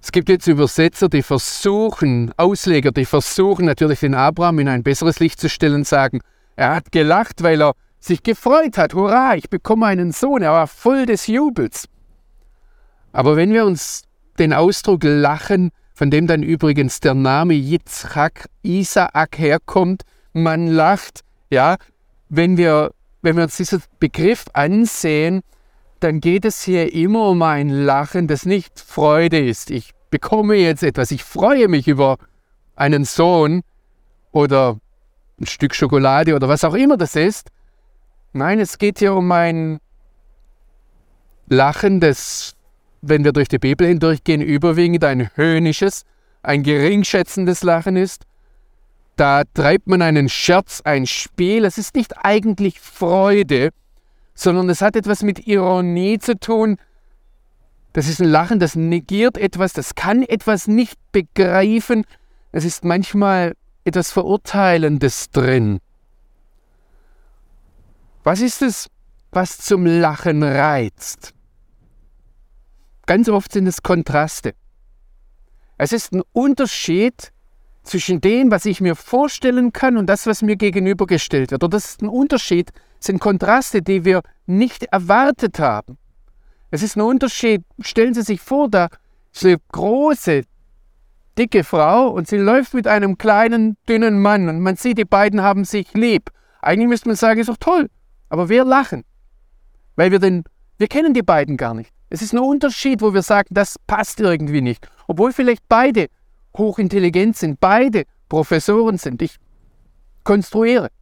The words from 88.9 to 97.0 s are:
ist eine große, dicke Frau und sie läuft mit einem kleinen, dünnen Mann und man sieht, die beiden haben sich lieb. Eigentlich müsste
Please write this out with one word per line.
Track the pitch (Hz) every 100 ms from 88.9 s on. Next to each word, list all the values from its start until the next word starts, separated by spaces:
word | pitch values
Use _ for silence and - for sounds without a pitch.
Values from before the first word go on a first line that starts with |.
| - _ _ _
ist | - 185
eine | 170 _
große, | - 196 247 302 277 - 143 123 _ _ _ _ _ _ _ _ -
dicke | 233 208
Frau | 151 175 156 214 262
und | - 165
sie | 208
läuft | 196 247 262
mit | 254 220
einem | 208 196 190
kleinen, | 220 208 226 233 220 208 -
dünnen | 226 226 208
Mann | 202 208 175
und | 160
man | 180 185
sieht, | 247 226
die | 202
beiden | 196 208 208
haben | 196 196
sich | 190 214 180
lieb. | 208 240 214 - _ _ _
Eigentlich | - 185 240
müsste | 240